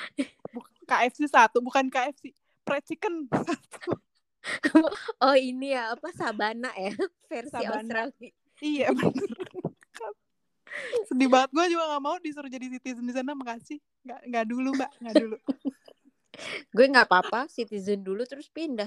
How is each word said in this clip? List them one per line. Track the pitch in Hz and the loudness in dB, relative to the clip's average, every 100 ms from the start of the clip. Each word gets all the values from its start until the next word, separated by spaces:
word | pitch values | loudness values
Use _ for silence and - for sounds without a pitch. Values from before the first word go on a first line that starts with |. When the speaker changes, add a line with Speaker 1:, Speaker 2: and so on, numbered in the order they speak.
| - - 262 _ - 240 | -8 -6 -6 _ -16 -14
Speaker 1:
Buk-, | - _ - | -16 _ -2
K | 349 240 | 2 2
F | - | 0
C | 294 | 4
satu. | 269 226 247 | 6 8 6
Bukan | 247 269 262 | 0 0 0
K | 262 269 | 0 -2
F | - | -6
C. | 269 - _ _ | -18 -20 _ _
Fried | - 285 - | -4 -4 -4
chicken | 320 427 339 262 | -6 -4 -4 -2
satu. | - - 311 _ - 359 - _ _ _ _ - - | -2 -2 -6 _ -12 -6 -6 _ _ _ _ -10 -4
Speaker 2:
<laughs> | 294 311 320 415 - - | 4 6 6 2 -8 2
Oh, | 269 277 | 4 6
ini | 254 254 277 | 4 -2 -4
ya, | 254 226 | -2 -4
apa, | 240 320 | -8 -10
Sabana | - 294 214 214 233 247 | -6 -6 -2 -4 -4 -8
ya? | 190 190 | -6 -6
<laughs> | 214 359 - _ | -4 -6 -6 _
Versi | 262 254 | -10 -8
Speaker 1:
Sabana. | 254 226 220 226 226 | -8 -6 -6 -4 -4
Speaker 2:
Australia. | 247 - 240 _ _ _ | -4 -8 -20 _ _ _
Speaker 1:
Iya, | 302 294 254 | -4 0 2
bener. | 262 - - 403 - | 4 2 2 -4 -8
<laughs> | 370 370 - - _ - 440 - _ _ _ _ - 587 523 480 - | -12 -8 -10 -10 _ -14 -14 -14 _ _ _ _ -16 -12 -4 -4 0
Sedih | 254 262 | 2 6
banget, | 254 269 | 6 6
gue | 302 349 | 2 2
juga | 339 311 | 2 0
nggak | 294 | -2
mau | 277 359 | -2 -4
disuruh | 330 294 277 | -6 -10 -10
jadi | 247 254 | -10 -10
citizen | 254 262 240 240 | -8 -8 -6 -4
di | |
sana, | 254 262 | -4 -4
makasih. | 285 247 233 - 294 - _ | -6 -8 -10 -12 -14 -16 _
Nggak, | 254 233 247 | -18 -16 -4
nggak | 233 226 | -2 -2
dulu, | 247 262 269 | 0 0 0
Mbak, | 254 - | -2 -8
nggak | 233 220 | -8 -6
dulu. | 226 220 - | -6 -8 -8
<laughs> | - 277 - - _ _ _ _ - - - - 202 | -8 -10 -12 -16 _ _ _ _ -16 -12 -12 0 4
Speaker 2:
Gue | 269 | 6
nggak | 262 214 | 8 6
apa-apa, | 185 180 220 302 | 6 4 -2 -4
citizen | - 220 208 190 202 190 | -8 -8 -6 -4 -4 -4
dulu | 196 | -6
terus | 254 277 - | -6 -10 -14
pindah | 294 330 233 | -8 -6 -4